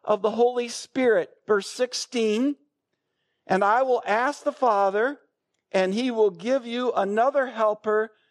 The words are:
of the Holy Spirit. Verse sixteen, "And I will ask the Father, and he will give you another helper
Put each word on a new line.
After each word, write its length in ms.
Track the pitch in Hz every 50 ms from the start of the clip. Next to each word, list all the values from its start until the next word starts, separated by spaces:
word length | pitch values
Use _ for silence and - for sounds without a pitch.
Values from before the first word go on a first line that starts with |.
| -
of 160 | - 214 202
the 100 | 190 208
Holy 380 | 220 226 240 247 247 247 240 233
Spirit. 600 | 226 - - - - 262 254 240 214 180 151 - _ _ _
Verse 240 | - 214 196 196 -
sixteen, 840 | - - 254 247 - - - - - 240 220 214 208 226 262 294 285 - _ _ _ _ _ _ _ _ _ _ _ _ _ _ _ _ _
"And 200 | - 185 185 202
I 160 | 202 220 247
will 200 | 269 262 247 226 -
ask 380 | - 202 226 247 285 285 - -
the 100 | 294 277
Father, 640 | - 262 240 208 202 202 196 190 208 233 269 294 - _ _ _ _ _ _ _ _ _ _ -
and 200 | 190 185 190 196
he 160 | 226 254 254
will 200 | 233 220 214 202
give 360 | 175 165 185 240 269 269 233
you 280 | 233 233 247 254 240 -
another 540 | 190 196 196 208 220 240 277 285 285 262
helper 640 | 254 220 226 220 214 214 208 - 220 214 214 220 220 _ _ _ _